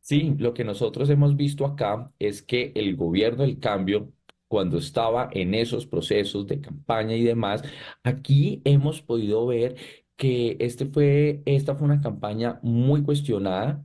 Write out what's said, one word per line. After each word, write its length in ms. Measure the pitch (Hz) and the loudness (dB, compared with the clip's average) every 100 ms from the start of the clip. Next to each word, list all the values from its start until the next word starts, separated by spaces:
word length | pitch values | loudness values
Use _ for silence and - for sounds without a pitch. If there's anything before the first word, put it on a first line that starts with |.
Sí, 340 | - 143 160 143 | 0 0 2 0
lo 160 | 120 | -2
que 100 | 120 | -2
nosotros 440 | 113 101 117 - 143 | -6 -2 -4 0 2
hemos 260 | 147 143 143 | 6 6 4
visto 280 | 143 143 139 | 0 0 -4
acá 440 | - 107 107 123 _ | -2 -2 -2 -6 _
es 240 | 104 98 | -4 -4
que 300 | - 123 120 | -2 -2 -2
el 220 | - 104 92 | -2 -2 0
gobierno 460 | 87 90 110 117 | 0 2 2 2
del 160 | 139 - | 0 0
cambio, 520 | 113 101 92 101 104 - _ _ _ | -2 0 0 0 -2 -18 _ _ _
cuando 300 | 104 92 82 | 0 0 -2
estaba 500 | 143 - 113 117 127 | -2 -2 0 0 -2
en 220 | 98 90 | -2 0
esos 320 | 107 117 120 - | 0 0 -4 -4
procesos 600 | 90 - 104 101 101 101 | -6 0 0 0 -4 -4
de 140 | - | -6
campaña 540 | - - - 113 110 | -8 -14 -4 -2 0
y 80 | 113 | 0
demás, 400 | 117 117 104 110 - - - - | 2 2 0 -4 -6 -14 -18 -6
aquí 580 | 123 139 - 139 147 - | -4 -4 2 2 4 0
hemos 380 | - 139 139 156 | 4 4 4 -4
podido 440 | - 117 107 107 120 | -4 -2 0 0 0
ver 300 | 120 120 - - - _ _ | 0 -2 -4 -18 -20 _ _
que 400 | 135 123 120 - | 0 2 0 0
este 260 | 120 120 135 | -4 -4 -4
fue, 560 | 147 143 143 147 147 - | 2 4 4 2 0 0
esta 280 | 139 - | 0 0
fue 120 | 139 147 | 0 2
una 140 | 147 | 2
campaña 580 | 131 104 107 107 117 117 | 0 -4 -6 -4 -4 -4
muy 400 | 117 117 127 147 | 0 2 4 2
cuestionada 840 | 143 143 143 107 98 92 120 147 | 2 -2 0 -2 0 -2 -2 -6